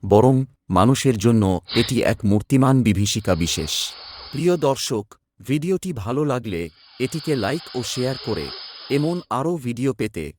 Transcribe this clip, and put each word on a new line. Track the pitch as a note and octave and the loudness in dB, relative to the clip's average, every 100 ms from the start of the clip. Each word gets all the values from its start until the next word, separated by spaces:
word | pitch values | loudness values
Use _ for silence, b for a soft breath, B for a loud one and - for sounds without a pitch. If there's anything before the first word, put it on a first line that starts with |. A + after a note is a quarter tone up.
বরং | G2+ G2+ A#2+ C3 C3+ _ _ | 6 6 8 4 0 _ _
মানুষের | F2+ G#2+ C3+ C3+ A2+ | 2 4 4 2 2
জন্য | A2 A#2 G2 F2+ - - | 4 4 4 0 -2 -2
এটি | A#2 A#2 | 0 0
এক | - A2 G#2 | 0 0 2
মূর্তিমান | G#2 - C3+ C3 C3+ | 0 2 2 4 4
বিভীষিকা | A2+ G2 G2+ A2+ G#2+ F2 | 4 2 0 -2 -2 0
বিশেষ। | E2 - D#2 - - - - - - | 0 -2 -4 -4 -6 -10 -18 -18 -12
প্রিয় | - E3+ F3 | -2 0 2
দর্শক, | D3 C3+ - A#2 G2+ - _ _ | 0 0 -2 -4 -6 -16 _ _
ভিডিওটি | - D3 E3 F#3 F#3 | -4 -2 0 -4 -4
ভালো | C#3 G2 C3 D3+ | -8 -4 -2 0
লাগলে | B2+ A#2 F2 E2+ _ _ - | -2 -4 -6 -6 _ _ -6
এটিকে | B2+ E3 - C#3+ | -6 -4 -4 -2
লাইক | G2 D#3 - B2+ | -2 -4 -6 -8
ও | |
শেয়ার | A#2 - B2+ C3 - | -6 -4 -4 -4 -6
করে | E3+ C#2+ - - - - | -6 -6 -12 -18 -20 -4
এমন | C#3 D3+ F3 - | -2 0 -4 -4
আরও | B2 D3+ F3 | -4 -2 -4
ভিডিও | B2 A#2 C3+ | -6 -4 -4
পেতে | B2 A2 - D2 | -2 -6 -6 -10